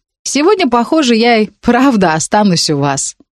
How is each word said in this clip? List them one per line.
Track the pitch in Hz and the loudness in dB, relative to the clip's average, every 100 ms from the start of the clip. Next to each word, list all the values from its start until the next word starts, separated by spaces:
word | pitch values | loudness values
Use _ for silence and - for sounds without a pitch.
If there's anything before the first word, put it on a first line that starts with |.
| _ _ | _ _
сегодня, | - 269 339 403 285 | -8 -2 0 0 0
похоже, | 240 233 320 247 220 | 0 0 0 2 2
я | 240 220 | 2 2
и | 208 _ | -2 _
правда | - 240 277 220 175 | -2 2 2 2 0
останусь | 156 - 208 208 165 - | 0 -2 0 2 0 -2
у | 143 | -2
вас". | 143 139 - - _ | -2 -4 -6 -12 _